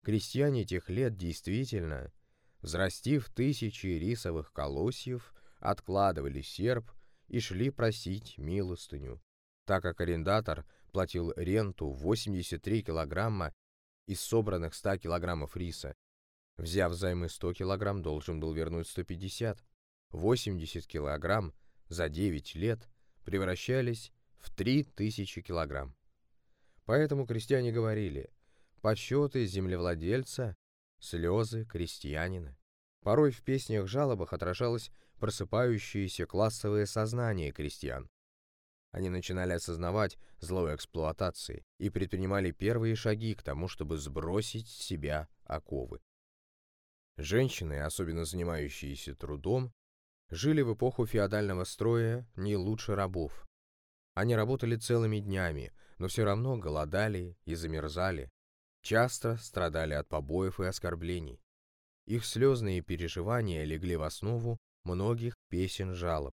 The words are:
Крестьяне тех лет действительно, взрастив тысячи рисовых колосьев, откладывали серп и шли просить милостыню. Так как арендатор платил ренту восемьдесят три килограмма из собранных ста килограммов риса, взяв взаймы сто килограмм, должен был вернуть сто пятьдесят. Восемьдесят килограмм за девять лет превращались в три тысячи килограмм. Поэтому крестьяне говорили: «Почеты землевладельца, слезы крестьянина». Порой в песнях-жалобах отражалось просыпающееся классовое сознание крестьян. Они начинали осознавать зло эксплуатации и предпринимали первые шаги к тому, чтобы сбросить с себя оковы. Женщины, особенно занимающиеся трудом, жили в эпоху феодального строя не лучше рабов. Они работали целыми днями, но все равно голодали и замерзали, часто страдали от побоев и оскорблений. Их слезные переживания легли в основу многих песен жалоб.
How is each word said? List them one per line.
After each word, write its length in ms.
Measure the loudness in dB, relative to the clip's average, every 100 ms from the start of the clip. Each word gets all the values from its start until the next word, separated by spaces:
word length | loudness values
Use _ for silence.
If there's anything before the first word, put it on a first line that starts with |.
Крестьяне 600 | 2 0 0 2 2 2 0
тех 240 | -2 -2
лет 260 | 0 0 0
действительно, 960 | -4 -4 -2 -2 0 -2 -2 -4 -8 -16 _ _ _ _
взрастив 680 | -4 2 2 0 0 0 0
тысячи 580 | 0 0 2 -2 -4 -2
рисовых 640 | 0 0 -2 -2 -4 -4
колосьев, 840 | -4 -2 0 0 -2 -6 -8 -8 -20 -20 -6
откладывали 840 | -2 -2 0 4 4 4 -2 -4
серп 500 | -8 -2 0 0 -2 -16 -20 _ -4
и 120 | -4
шли 300 | -2 0 -2
просить 680 | 2 2 2 -4 -6 -6 -10
милостыню. 840 | -4 -2 -2 -4 -8 -10 -10 -12 _ _ _ _ 0
Так 160 | 2
как 200 | 2 0
арендатор 640 | 0 2 2 2 2 -4 -6 -18 -6
платил 400 | 0 0 0 -2 0
ренту 500 | 2 2 2 -2 -4
восемьдесят 760 | -2 2 2 2 -2 -2 -4
три 200 | 0 0
килограмма 680 | 0 -2 0 0 0 0 -2 -6 _ _ _ _ -6
из 120 | -6
собранных 560 | 2 4 4 0 -2 -2
ста 220 | -2 0
килограммов 580 | 0 0 0 -2 -4 -4
риса, 400 | -6 -6 -10 -12 _ _ _ _ _ -8
взяв 340 | -2 2 2
взаймы 380 | 2 0 0 -2
сто 240 | -2 -4
килограмм, 500 | -2 -2 0 0 0
должен 360 | -2 -4 -4 -4
был 140 | -2
вернуть 340 | -2 -2 -2 -4
сто 160 | -6
пятьдесят. 600 | -6 -6 -6 -4 -4 -4 _ _ _ _ _
Восемьдесят 760 | 0 4 4 2 -4 -4 -8 -6
килограмм 680 | -4 -2 -2 2 2 0 -8 -20 -20 -12
за 220 | -2 -2
девять 440 | 2 0 0 -6
лет 340 | -2 -2 -2 -6 -20 -20 -16
превращались 880 | -2 0 0 -2 0 0 2 -2 -8 _ _ -14
в 160 | -10
три 300 | -2 4 4
тысячи 580 | 2 0 -2 0 -6 -8
килограмм. 540 | -4 -2 0 -2 -6 -12 _ _ _ _ _ _ _ -14 2
Поэтому 400 | 4 4 2 0
крестьяне 460 | -2 4 4 4
говорили: 580 | 2 2 2 0 -4 -8 -14 _ _ _ _
«Почеты 680 | 2 2 2 2 4 2 0
землевладельца, 1080 | 2 0 2 2 0 2 0 0 -4 -4 -4 _ _ _ _
слезы 680 | -6 0 2 4 2 -2 -4
крестьянина». 880 | -4 -4 -4 -4 -2 -2 -4 -8 -14 _ _ _ _
Порой 300 | 4 6 6
в 100 | 4
песнях-жалобах 920 | 0 0 2 0 0 2 2 0 -2
отражалось 600 | -2 -2 0 0 0 -4 -18 _ -4
просыпающееся 1080 | -4 -2 0 2 4 2 0 -2 -2 -2 -2
классовое 580 | 2 2 2 0 2 2
сознание 640 | 0 0 2 0 0 -2
крестьян. 560 | -2 -6 -4 -6 -6 -8 _ _ _ _ _ _ _ _
Они 180 | -4 -2
начинали 440 | -2 -2 -2 0
осознавать 640 | 0 -2 -4 0 2 0 -2 -18 -12
зло 340 | -4 0 0
эксплуатации 920 | -2 -6 -2 -2 0 -2 -2 -10 -10 -14 _
и 100 | -4
предпринимали 600 | -2 -2 0 2 2 2
первые 440 | 0 0 2 2 2
шаги 380 | 0 0 -2
к 100 | -4
тому, 240 | -4 -4 -4
чтобы 300 | -4 -4 -4
сбросить 720 | -4 -4 0 0 -2 -6 -10
с 100 | -10
себя 500 | -6 -4 -2 -2 -4 -14
оковы. 560 | -8 -8 -4 -6 -6 -10 _ _ _ _ _ _ _ _ _ _ _ -10
Женщины, 640 | 0 2 2 0 -4 -4
особенно 420 | -4 -4 -4 -2
занимающиеся 920 | -4 -2 -2 -2 -4 -6 -10 -8 -10 -10
трудом, 580 | -8 -6 0 0 -2 _ _ _ _ _ _
жили 320 | -2 2 4
в 120 | 4
эпоху 320 | 2 2 2 2
феодального 600 | 4 4 2 2 0 -2
строя 640 | 0 2 4 2 0 -4 -4
не 200 | 0 2
лучше 400 | 2 0 0 0
рабов. 500 | 0 0 -2 -6 -12 _ _ _ _ _ _
Они 220 | 0 4 4
работали 400 | 4 2 2 0
целыми 440 | 2 4 4 2
днями, 540 | 0 0 0 -2 -8 -12 -20 -6
но 100 | -4
все 180 | 2 4
равно 320 | 4 2 0
голодали 800 | -2 -2 0 2 2 0 -4 -10 -6
и 80 |
замерзали, 800 | -4 -2 -2 -2 0 0 0 -6 _ _ _ _ _
часто 560 | 2 4 4 2 0 -2
страдали 560 | -2 0 2 2 0
от 140 | 0 0
побоев 520 | -2 0 2 2 2
и 60 | -2
оскорблений. 760 | 0 -2 -2 -2 -4 -4 -12 _ _ _ _ _ _ -2
Их 200 | -2 0
слезные 560 | 4 6 6 2 0
переживания 840 | -2 -4 -2 -2 0 0 2 0 -2
легли 320 | -2 0 0
в 60 |
основу 540 | -2 -2 -2 -2 -2 -4 _ _
многих 500 | -4 0 2 2 -2 -6 _
песен 440 | 0 0 0 -4
жалоб. 400 | -2 0 0 -2